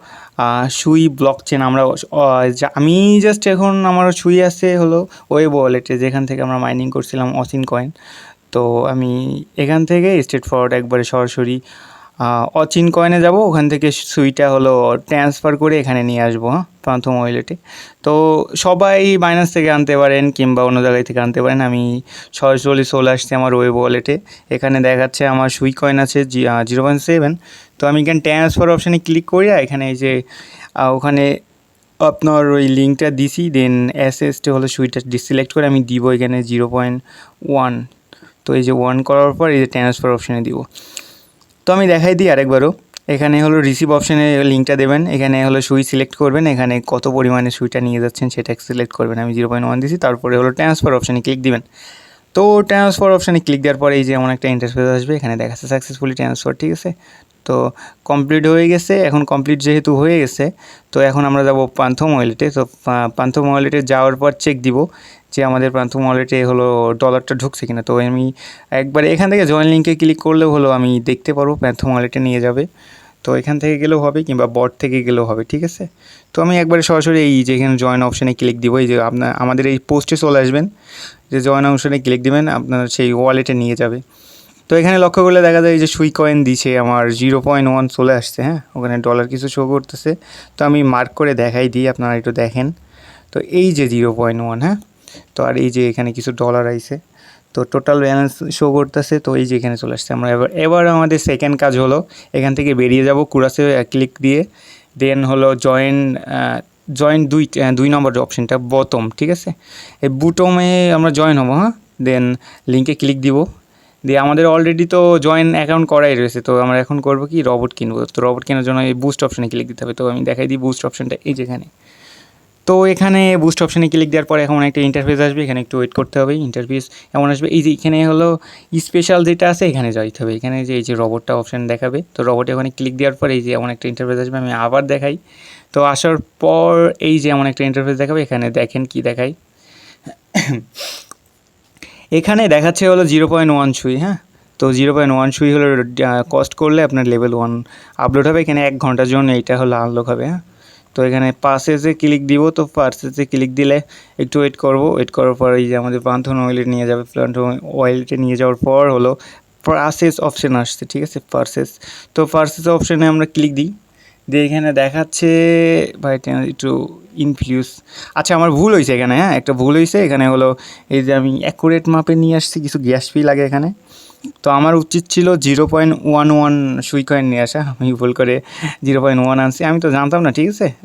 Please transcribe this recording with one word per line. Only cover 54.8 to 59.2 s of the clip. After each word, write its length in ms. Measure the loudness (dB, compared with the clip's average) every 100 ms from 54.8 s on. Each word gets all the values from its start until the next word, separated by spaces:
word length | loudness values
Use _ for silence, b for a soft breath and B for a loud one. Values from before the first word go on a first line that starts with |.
| 0
আসবে, 280 | 0 -2 -4
এখানে 200 | -4 -4
দেখাচ্ছে 320 | -6 -8 -6
successfully 480 | -4 -6 -8 -6 -4
transfer, 340 | -4 -4 -6 -4
ঠিক 120 | -4
আছে? 220 | -4 -8 -10 b b b _ -4
তো 260 | -2 -2 B B B
কমপ্লিট 440 | -4 -2 0 0 2
হয়ে 220 | 4 4
গেছে। 240 | 2 0 0 2
এখন 180 | 0